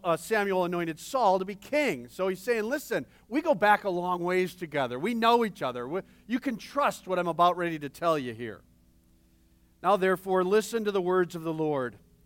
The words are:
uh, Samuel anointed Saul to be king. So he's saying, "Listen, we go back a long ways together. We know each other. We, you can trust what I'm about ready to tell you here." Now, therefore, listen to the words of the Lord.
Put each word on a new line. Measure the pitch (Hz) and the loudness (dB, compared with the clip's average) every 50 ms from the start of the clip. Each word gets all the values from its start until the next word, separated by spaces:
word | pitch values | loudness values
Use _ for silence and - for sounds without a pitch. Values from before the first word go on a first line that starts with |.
| 196 | 0
uh, | 180 165 | -2 -2
Samuel | 160 - - 220 214 202 202 190 185 180 | -2 0 -2 0 0 0 2 2 0 0
anointed | 175 175 175 170 165 160 160 | 0 0 -2 -2 -4 -6 -8
Saul | - - - 262 233 196 185 190 | -10 -4 0 2 4 4 4 4
to | 185 | 0
be | 196 202 | -4 -8
king. | 196 - - 277 294 294 240 156 123 120 123 | -12 -8 -2 0 2 2 2 0 -4 -8 -12
So | - - 185 190 | -6 -4 -2 -2
he's | 190 175 | -2 -4
saying, | 190 247 233 226 208 | -2 -2 -2 0 0
"Listen, | 226 277 311 - - 226 165 127 - _ _ _ - | -2 -4 -4 -4 -4 -4 -4 -4 -6 _ _ _ -4
we | 220 311 | -4 -2
go | 320 330 269 | 2 2 2
back | 165 208 208 208 196 | 4 6 4 4 4
a | - 202 | 2 -2
long | 175 175 175 180 180 180 | -4 -2 -2 -2 -2 -2
ways | 170 175 185 185 185 180 - | 0 0 0 0 0 -2 -4
together. | - 180 156 143 143 131 120 123 | -10 -10 -6 -2 -2 -2 -2 -2
We | 127 156 226 | -4 -2 -2
know | 240 226 226 226 240 240 233 | -2 2 4 4 6 4 4
each | 208 - - | 0 -2 -4
other. | 151 131 120 123 120 131 | -4 -4 -4 -4 -6 -6
We, | 165 190 185 - - _ - - | -6 -6 -8 -8 -18 _ -10 -6
you | 233 262 | -6 -4
can | - 285 226 | -4 -4 -6
trust | - - - - 277 285 220 180 - - 185 | -6 -10 -6 -2 0 0 0 0 -2 -6 -4
what | 185 175 | -2 -2
I'm | 175 | 0
about | 175 160 160 175 175 175 | -2 2 4 4 4 4
ready | 180 175 170 165 156 | 2 -2 -4 -4 -6
to | 147 135 | -8 -10
tell | - - 175 170 160 | -8 -2 0 0 0
you | 151 127 123 | 0 -2 -6
here." | 113 107 120 110 98 76 - _ _ _ _ _ _ _ _ _ _ _ _ _ _ _ _ _ _ _ _ _ _ - | -8 -8 -10 -10 -10 -14 -18 _ _ _ _ _ _ _ _ _ _ _ _ _ _ _ _ _ _ _ _ _ _ -2
Now, | - 180 208 | 2 2 2
therefore, | 190 185 190 185 180 190 190 185 185 185 | 4 4 2 0 0 0 0 2 2 2
listen | 185 202 214 208 - 233 226 214 | 4 2 2 2 0 -4 -4 -2
to | 208 | 0
the | 196 196 | -2 0
words | 175 180 185 185 180 170 175 | 0 2 2 2 2 0 -4
of | 170 | -8
the | 160 165 | -6 -6
Lord. | 160 156 160 151 147 135 127 120 - - _ _ _ _ _ | -4 -2 -2 -2 0 -2 -2 -4 -8 -14 _ _ _ _ _